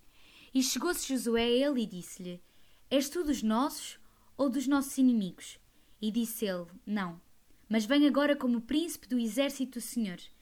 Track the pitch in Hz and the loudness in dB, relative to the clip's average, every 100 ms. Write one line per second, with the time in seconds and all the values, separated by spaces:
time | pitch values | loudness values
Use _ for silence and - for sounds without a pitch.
0 | - - - - - 262 254 254 349 349 | -20 -20 -20 -20 -2 0 0 0 -2 -2
1 | - 262 220 226 240 247 285 254 196 180 | -2 -2 0 2 4 4 2 0 -2 -6
2 | - - 180 175 - - - - - 269 | -12 -12 -12 -12 -16 -20 -20 -20 -2 0
3 | 269 349 302 220 220 220 302 - - - | 0 -2 -2 0 2 2 0 -4 -12 -16
4 | - _ _ - 277 254 254 285 277 - | -20 _ _ -2 0 0 0 0 0 2
5 | 254 233 185 - - - _ _ _ - | 4 4 0 -6 -18 -20 _ _ _ -6
6 | 214 220 226 - 208 180 170 185 - 208 | -2 0 -2 -2 -4 -4 -8 -12 -4 -4
7 | 180 170 - - - - - 220 214 285 | -4 -8 -18 -20 -20 -16 -2 0 4 6
8 | 294 254 285 285 254 233 - 294 339 - | 6 6 2 2 0 0 0 -2 -2 -6
9 | - 247 226 220 277 277 262 240 - 240 | -4 -2 0 0 -2 -2 -6 -6 -6 -4
10 | 202 180 - - | -4 -6 -14 -20